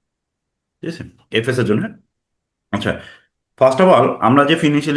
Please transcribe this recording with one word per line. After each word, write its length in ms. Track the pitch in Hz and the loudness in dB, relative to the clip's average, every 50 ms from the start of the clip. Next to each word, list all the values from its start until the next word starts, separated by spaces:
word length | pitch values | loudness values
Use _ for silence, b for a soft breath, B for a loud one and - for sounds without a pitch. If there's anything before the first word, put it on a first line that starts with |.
| _ _ _ _ _ _ _ _ _ _ _ _ _ _ _ _ | _ _ _ _ _ _ _ _ _ _ _ _ _ _ _ _
ঠিক 100 | - 160 165 | -14 -14 -12
আছে? 100 | - 127 - - _ _ _ - 110 | -12 -16 -20 -20 _ _ _ -6 -4
এফএস 200 | 117 131 120 127 123 | -4 -2 -2 -2 -2
এর 40 | 98 | -2
জন্য। 120 | 107 - 180 226 - - _ _ _ _ _ _ _ _ _ _ _ _ _ _ - | -2 -2 -4 -6 -10 -18 _ _ _ _ _ _ _ _ _ _ _ _ _ _ -8
আচ্ছা, 160 | 101 - 104 78 B B B B B B B _ _ _ _ _ _ | -6 -4 -6 -6 B B B B B B B _ _ _ _ _ _
first 200 | 131 131 131 - 185 | 2 2 4 4 4
of 40 | 185 165 | 4 4
all, 120 | 120 117 - - - - 113 | 4 4 0 -2 -2 0 2
আমরা 140 | 127 143 139 143 | 2 2 2 2
যে 40 | 165 165 160 | 0 0 0
ফিনান্সিয়াল 340 | 147 147 147 143 156 147 | 0 0 0 -2 -2 -4